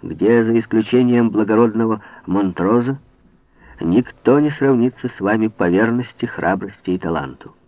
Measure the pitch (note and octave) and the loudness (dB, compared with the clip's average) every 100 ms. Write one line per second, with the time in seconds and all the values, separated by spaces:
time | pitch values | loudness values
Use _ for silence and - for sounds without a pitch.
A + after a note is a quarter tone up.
0 | F2 D#2+ F#2+ A#2 A2+ A#2 A2 A2 A2 B2 | -12 -2 2 2 4 0 0 -2 0 2
1 | B2 A#2+ A2+ G2+ G#2 A2 A#2 G#2+ A2+ G#2+ | 2 2 2 0 0 2 2 2 -2 -4
2 | - - - F#2 G2 F2 F2+ A#2 A#2+ C#3 | -8 -18 -4 -2 -2 -2 0 0 0 -6
3 | _ _ _ _ _ _ - - E2 F#2+ | _ _ _ _ _ _ -20 -8 0 0
4 | B2 - - C#3 D3+ D3 C#3 B2+ B2 - | 0 -4 2 2 2 0 0 2 0 -2
5 | B2 - G2 G#2+ A2 G#2+ F2+ F2+ A2+ A#2+ | -12 -6 -2 0 -2 0 0 2 2 0
6 | B2 - A#2+ - E2+ F#2+ G2 G2+ - F#2 | -6 -8 -8 -4 -4 -2 -6 -12 -6 -4
7 | F#2 D#2+ C#2 B1+ - _ | -4 -6 -6 -14 -20 _